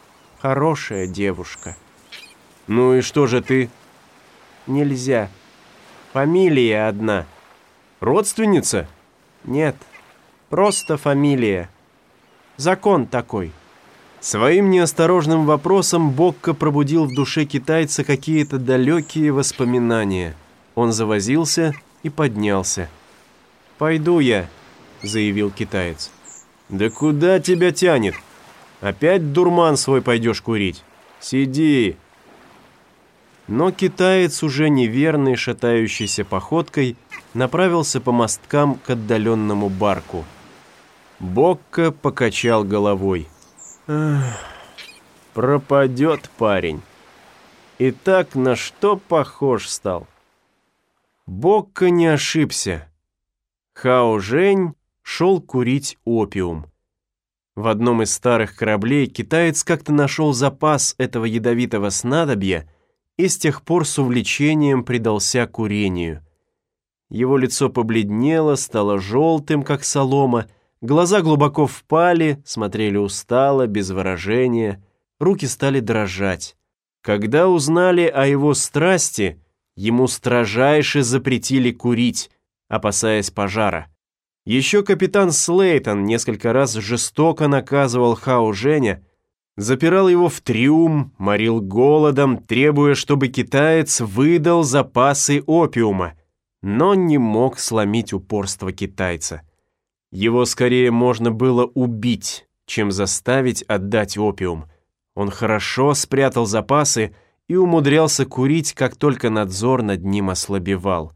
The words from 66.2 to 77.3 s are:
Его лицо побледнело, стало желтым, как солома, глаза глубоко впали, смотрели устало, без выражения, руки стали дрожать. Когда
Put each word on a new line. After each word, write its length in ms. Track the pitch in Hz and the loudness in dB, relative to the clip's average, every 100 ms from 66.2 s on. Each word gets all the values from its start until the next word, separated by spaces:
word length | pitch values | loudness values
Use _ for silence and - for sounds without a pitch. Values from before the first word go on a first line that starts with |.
| - _ _ _ _ _ _ _ _ | -14 _ _ _ _ _ _ _ _
Его 280 | 107 127 139 | -4 0 2
лицо 320 | 127 - - | 0 0 -2
побледнело, 840 | 131 113 113 104 107 139 160 156 139 | 0 0 0 -2 -2 0 2 2 0
стало 440 | - 113 101 101 | -2 -2 0 0
желтым, 640 | 98 120 160 160 147 151 | 0 0 2 0 -2 -4
как 220 | 135 143 - | -2 -4 -2
солома, 600 | 147 135 139 135 120 - _ _ _ | -2 0 2 2 0 -4 _ _ _
глаза 400 | 117 151 175 208 | 0 2 4 2
глубоко 460 | 160 151 147 147 143 | 2 2 2 2 -2
впали, 760 | - _ 160 175 170 160 143 - | -2 _ 2 2 2 0 -2 -8
смотрели 520 | - 104 104 107 101 | -6 -6 -2 -2 0
устало, 680 | 101 98 - 120 139 139 123 | -2 -6 -2 0 2 2 0
без 260 | 104 92 | -2 -4
выражения, 920 | 95 95 87 95 117 127 117 107 98 _ _ _ _ | -4 -4 -4 -2 0 0 0 -2 -6 _ _ _ _
руки 280 | 165 196 135 | 0 0 -2
стали 320 | - 139 135 | -2 -2 0
дрожать. 800 | 113 110 101 92 98 87 - _ _ _ _ _ | 0 -2 -2 -4 -4 -4 -10 _ _ _ _ _
Когда 460 | - 104 107 | -4 -2 0